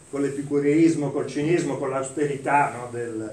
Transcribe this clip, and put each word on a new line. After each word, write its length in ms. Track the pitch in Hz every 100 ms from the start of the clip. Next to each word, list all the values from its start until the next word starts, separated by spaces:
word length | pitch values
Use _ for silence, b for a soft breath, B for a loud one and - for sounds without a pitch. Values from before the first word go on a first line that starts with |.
| -
con 120 | 139
l'epicureismo, 920 | 139 139 139 143 143 156 165 147 143
col 160 | 143 123
cinismo, 500 | 147 151 175 143 127
con 140 | 135
l'austerità, 800 | 135 131 - 143 131 151 143 139 120
no, 140 | 123
del, 400 | 120 117 110 110